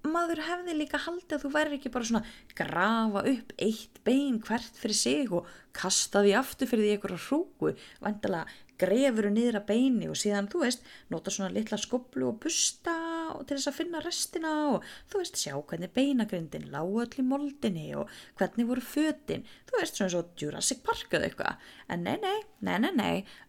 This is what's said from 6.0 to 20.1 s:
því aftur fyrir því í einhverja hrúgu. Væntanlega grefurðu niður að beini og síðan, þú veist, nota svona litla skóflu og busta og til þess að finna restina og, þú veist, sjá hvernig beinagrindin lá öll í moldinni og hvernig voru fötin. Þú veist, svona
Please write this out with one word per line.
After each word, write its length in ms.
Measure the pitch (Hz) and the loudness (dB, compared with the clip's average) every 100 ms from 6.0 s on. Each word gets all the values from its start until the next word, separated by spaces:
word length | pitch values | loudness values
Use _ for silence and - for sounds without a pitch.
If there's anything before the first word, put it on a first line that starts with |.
| - 202 | 2 6
því 120 | 202 202 | 8 6
aftur 320 | 262 - 254 | 2 -2 2
fyrir 140 | 220 | 4
því 60 | 208 | 4
í 60 | 208 | 2
einhverja 260 | - 180 | 0 -6
hrúgu. 480 | - 294 359 - 156 - - - | -2 -2 -2 -2 -2 -2 -14 -6
Væntanlega 560 | - 208 196 170 160 - - - | -4 -2 -2 -2 -4 -12 -20 0
grefurðu 500 | 180 220 277 220 208 | 4 6 6 4 2
niður 260 | 208 240 214 | 4 4 2
að 60 | 208 | 2
beini 400 | 220 262 233 160 | 4 4 4 0
og 80 | 156 | -2
síðan, 300 | 208 202 202 | 0 0 0
þú 140 | 349 | 0
veist, 200 | 247 240 - - - | 0 0 -8 -20 -8
nota 200 | 160 190 | -6 -4
svona 200 | - 190 | -4 -2
litla 240 | 190 220 208 | -2 -2 -4
skóflu 480 | - 247 247 262 254 | -2 -4 -4 -2 -2
og 100 | 226 | -2
busta 540 | 320 - - - - 330 330 339 320 | -2 0 0 0 -4 -4 -4 -4 -6
og 100 | - 269 | -8 -6
til 100 | 277 | -2
þess 140 | 277 | -2
að 60 | 277 | -4
finna 240 | 339 330 | -4 -4
restina 480 | 320 - - 339 320 311 294 | -6 -4 -4 -4 -2 0 2
og, 140 | 202 - - - | 0 -2 -18 -6
þú 120 | 403 | -4
veist, 180 | 294 - | -2 -4
sjá 140 | - | -4
hvernig 380 | 139 147 165 180 | -6 -6 -8 -2
beinagrindin 760 | - 277 262 214 180 160 - 143 | 2 4 4 0 -2 -6 -8 -8
lá 80 | 143 | -4
öll 380 | 170 220 240 - | -2 -2 -2 -2
í 60 | 254 | 0
moldinni 600 | 277 285 277 226 170 151 147 | 0 -2 -2 -2 -2 -6 -6
og 120 | 147 - - - | -8 -10 -18 -2
hvernig 300 | 185 - 233 | -2 0 0
voru 160 | 254 | 0
fötin. 640 | 240 294 311 302 - - - - - | -2 0 0 0 -4 -6 -6 -20 -4
Þú 100 | 480 | -2
veist, 180 | 339 - | -2 0
svona 120 | 190 | 0